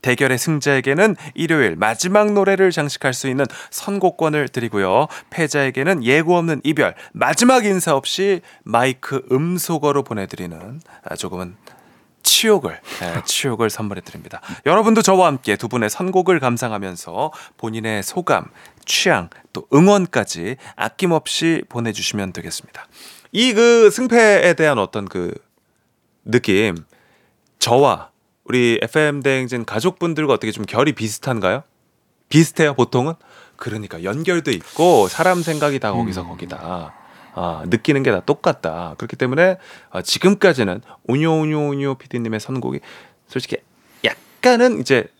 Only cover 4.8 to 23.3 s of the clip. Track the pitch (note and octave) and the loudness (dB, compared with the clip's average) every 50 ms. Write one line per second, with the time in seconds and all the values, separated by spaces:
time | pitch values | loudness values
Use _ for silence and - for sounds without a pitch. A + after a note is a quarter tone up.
4.8 | G2 F#2 F#2 A#2 D3 D#3+ - - - _ - - E3 C#3+ - D3 C#3 C3 B2+ B2+ | 0 2 2 2 2 0 -4 -18 -20 _ -4 -4 -4 -2 0 0 -2 0 -2 -2
5.8 | C#3 E3+ G3 D#3+ A#2 A#2 C3 D#3 D#3+ D#3+ F3 F3 E3 E3 D#3 B2+ - C#3+ D#3 C#3+ | 0 0 0 0 2 2 2 4 4 4 2 2 2 0 -4 -2 -2 -2 0 0
6.8 | C3 F2+ F2 - - - _ - B2 C3 D#3 - - B3 C4 B3+ G#3+ G#3 F#3+ F#3 | 0 0 -2 -6 -20 -18 _ -2 -2 0 0 2 4 4 4 4 4 2 0 0
7.8 | - E3+ D3+ C3+ - - - - F#3+ G3+ G3 E3+ _ - - _ _ - G#2+ A#2 | 0 0 0 0 -2 -4 -4 -2 0 0 0 -2 _ -14 -20 _ _ -2 0 2
8.8 | B2 C3+ B2+ _ - - C3+ B2+ B2 - B2+ C3 D#3 E3+ F3+ F3 - - E3+ D3+ | 2 2 0 _ -8 -8 -8 -8 -2 0 0 0 0 0 -2 -4 -4 -4 -4 0
9.8 | C#3+ D3 C#3 C#3+ C3 - A#2 G#2 F#2+ F#2 - - F#2+ F2 E2+ D#2+ F2 G2+ B2+ D#3+ | 0 0 0 0 -2 -2 -6 -8 -8 -8 -10 -12 -12 -12 -12 -16 -16 -16 -18 -18
10.8 | _ _ - - _ - - F2 - F2+ F2+ F2+ F#2 F2+ F#2 _ _ - - _ | _ _ -20 -20 _ -12 -10 -10 -8 -10 -8 -10 -10 -12 -14 _ _ -20 -20 _
11.8 | _ _ _ _ _ _ _ _ _ - - - - A3 G#3+ F#3 C3 F#2 D#2 - | _ _ _ _ _ _ _ _ _ 0 2 2 4 4 2 2 2 -4 -10 -10
12.8 | _ - - - F#2 F2 E2 - - - - - - C3+ A#2 G#2+ A#2 A2 - - | _ -16 -12 -10 -8 -6 -6 -6 -6 -4 -6 -4 -4 -4 -2 0 -2 -2 -2 -4
13.8 | A2 G2+ G2+ F#2 - - - E2 D#2 - - - - - - - _ C#3 E3+ G#3 | -8 -8 -8 -12 -14 -16 -20 -18 -18 -18 -18 -18 -16 -16 -16 -6 _ 2 2 4
14.8 | G#3+ A3 A3+ A3 G#3+ F#3+ G3 F#3 F3+ E3 C#3 B2+ - A2 G2+ G2 - A2 A#2+ B2 | 4 4 4 4 4 4 4 4 4 2 2 0 -2 -2 -2 -2 -2 -4 -2 -2
15.8 | A2 G#2 - - F3+ F#3 F#3 F#3 F3+ F#3+ F#3 D#3+ C3 B2+ A#2+ A2+ - A#2+ A2 G2+ | -2 -2 -4 -4 -6 -2 0 0 2 2 0 2 0 -2 -2 -2 -4 -6 -6 -8
16.8 | G2 F#2+ F2+ F2 - E2+ E2+ G2+ C#3 D#3 - - - - _ _ - A2+ A2 A2+ | -8 -10 -12 -12 -14 -12 -6 -6 -6 -6 -6 -14 -20 -20 _ _ -10 -8 -6 -6
17.8 | G#2+ A2+ A2 G#2 F#2+ - - F#3+ F3 - C#3 F#2+ - - _ - - - _ _ | -4 -4 -4 -4 -6 -6 -8 -6 0 0 0 0 0 -6 _ -20 -20 -20 _ _
18.8 | _ - - - - F#3 D#3 G#2+ F2 - - - _ _ _ - - _ - C#3+ | _ -4 -4 0 2 2 2 0 0 -6 -14 -20 _ _ _ -14 -6 _ 4 6
19.8 | E3+ G3 G3+ G3+ F#3 - - B2+ G2+ - - E2 E2 G2+ C3 - - - - - | 8 8 6 4 2 0 -2 -2 -2 -2 -6 -8 -8 -8 -10 -10 -14 -20 -8 -6
20.8 | - A2+ _ - F#3+ F3 E3 D#3 - - - - E3 E3 E3 D#3+ - _ - B2 | -6 -6 _ -4 -2 0 0 0 -2 -4 -6 -2 0 0 0 -2 -4 _ -8 -6
21.8 | A#2 A#2 G#2 - - - - G#2 G2 F#2+ F2+ - E2 E2 - - - _ _ - | -6 -6 -6 -6 -8 -6 -6 -6 -6 -6 -8 -12 -12 -10 -12 -12 -14 _ _ -20
22.8 | - _ _ - - - - - _ _ | -20 _ _ -20 -20 -20 -20 -20 _ _